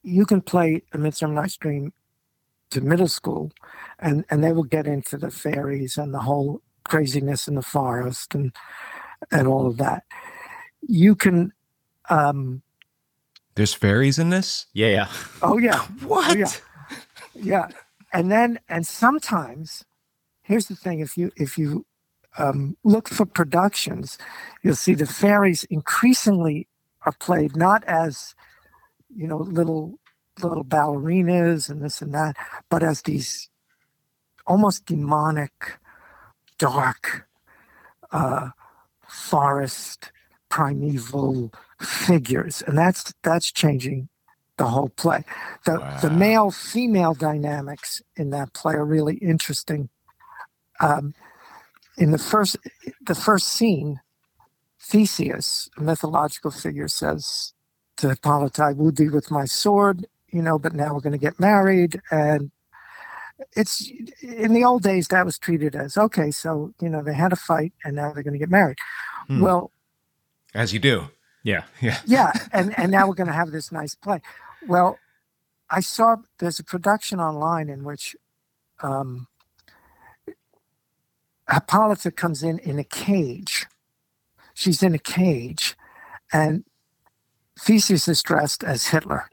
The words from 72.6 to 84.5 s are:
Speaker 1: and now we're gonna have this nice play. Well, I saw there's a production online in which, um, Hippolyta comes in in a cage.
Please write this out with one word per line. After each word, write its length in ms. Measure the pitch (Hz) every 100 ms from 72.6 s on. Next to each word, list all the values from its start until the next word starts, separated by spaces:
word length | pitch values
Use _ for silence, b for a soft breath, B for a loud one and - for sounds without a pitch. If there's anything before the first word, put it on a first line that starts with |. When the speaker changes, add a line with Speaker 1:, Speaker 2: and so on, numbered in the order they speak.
| 190 214
Speaker 1:
and 140 | 180
now 160 | 196 196
we're 60 | 190
gonna 180 | 175
have 180 | 151 170
this 200 | 156 -
nice 220 | 165 151 -
play. 260 | 196 180 B B B B 285
Well, 320 | 180 180 180 _ _ _ _ _ _ _
I 100 | 180
saw 360 | 180 - 226 226 - _
there's 200 | 170 -
a 40 |
production 560 | 160 180 190 214 - 190
online 500 | 165 151 156 170 151
in 140 | 139
which, 320 | 143 147 - - _ _ _ _ _ _
um, 440 | 139 135 131 123 127 _ _ _ _ b b b b b - - _ _ _ _ _ _ _ _ _ _ -
Hippolyta 640 | 131 - 196 220 202 175
comes 320 | - 175 143
in 160 | 160 165
in 180 | 170 143
a 40 |
cage. 840 | 139 - - 196 139 95 98 - - _ _ _ _ _ _ _ b